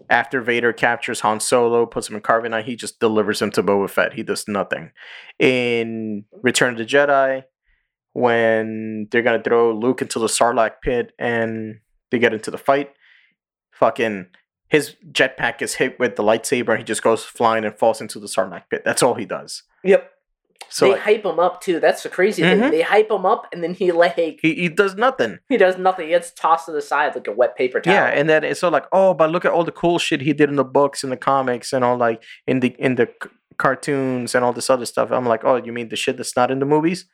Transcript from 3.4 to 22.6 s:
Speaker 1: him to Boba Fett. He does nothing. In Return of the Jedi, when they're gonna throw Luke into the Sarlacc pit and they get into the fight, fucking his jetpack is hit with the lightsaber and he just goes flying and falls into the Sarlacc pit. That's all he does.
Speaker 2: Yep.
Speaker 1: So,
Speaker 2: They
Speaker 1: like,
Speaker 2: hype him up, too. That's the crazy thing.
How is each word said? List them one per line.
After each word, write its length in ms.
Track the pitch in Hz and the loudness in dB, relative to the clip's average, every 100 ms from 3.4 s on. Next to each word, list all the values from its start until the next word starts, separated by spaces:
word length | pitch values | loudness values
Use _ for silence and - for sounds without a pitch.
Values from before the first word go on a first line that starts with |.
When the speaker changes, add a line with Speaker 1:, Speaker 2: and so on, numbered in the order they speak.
Speaker 1:
him 100 | 107 | 0
to 100 | - | 0
Boba 260 | 95 101 95 | 2 2 0
Fett. 260 | - 87 | 0 -2
He 100 | 110 | -4
does 240 | 104 95 - | -6 -6 -4
nothing. 420 | 98 90 71 82 - - - - - | -6 -4 -6 -8 -20 -20 -20 -18 0
In 840 | 131 127 120 117 113 113 110 104 104 - | 2 2 0 -2 -2 -6 -6 -8 -12 -4
Return 300 | 123 - 131 | -2 2 0
of 60 | 113 | -2
the 60 | 113 | 0
Jedi, 580 | 139 143 139 135 131 - _ _ _ _ _ _ | 2 4 2 2 -2 -8 _ _ _ _ _ _
when 960 | - 120 117 113 110 110 110 110 110 107 | -2 2 4 4 2 -2 -8 -8 -8 -2
they're 100 | 120 | 0
gonna 200 | 120 113 | 2 0
throw 300 | 113 117 117 | 2 2 2
Luke 300 | 107 123 127 | 2 -2 -2
into 160 | 117 120 | -6 -4
the 80 | 110 | -2
Sarlacc 540 | - 117 123 110 - | 2 2 4 0 -2
pit 300 | 147 120 - - | -4 -4 -4 -6
and 600 | 120 117 113 113 110 110 _ _ _ | -4 -2 -4 -6 -10 -14 _ _ _
they 80 | 120 | 0
get 140 | 113 | 2
into 180 | 110 - | 0 -6
the 80 | - | -4
fight, 340 | - 139 143 _ _ _ _ _ _ _ _ | 0 0 -2 _ _ _ _ _ _ _ _
fucking 540 | _ 117 120 113 98 90 _ _ _ _ | _ 0 2 -2 -4 -12 _ _ _ _
his 280 | 151 135 - 156 | 0 0 -10 -8
jetpack 500 | 143 131 - 120 - | 0 0 0 -4 -4
is 120 | 117 | -6
hit 240 | - 131 - | -2 -4 0
with 180 | 120 107 | -2 0
the 60 | |
lightsaber 480 | 107 117 - 123 113 | 2 2 0 -2 0
and 80 | 110 | -2
he 60 | |
just 180 | 113 107 | -2 -2
goes 220 | 117 110 | 0 0
flying 400 | - - 117 113 | -4 0 0 2
and 120 | 107 - | -2 0
falls 240 | 113 110 | 0 0
into 180 | 110 110 | -8 -14
the 80 | 101 | -6
Sarlacc 380 | - 98 82 - | -4 -4 -8 -8
pit. 120 | - | -4
That's 180 | 113 - | -2 0
all 120 | 123 | 0
he 100 | 117 - | 0 -6
does. 380 | 85 - - - _ | -10 -12 -18 -20 _
Speaker 2:
Yep. 260 | 185 185 - _ _ _ _ _ - | 2 2 2 _ _ _ _ _ -14
Speaker 1:
So, 160 | - | 0
Speaker 2:
They 80 | 135 | 2
Speaker 1:
like, 80 | 113 | 2
Speaker 2:
hype 240 | 208 220 | 2 0
him 160 | 190 160 | 0 0
up, 200 | 180 - | 0 0
too. 200 | 190 160 | -4 0
That's 240 | 151 185 | 0 0
the 40 | 147 | -4
crazy 320 | - 202 196 | 0 0 2
thing. 160 | 185 190 | 2 4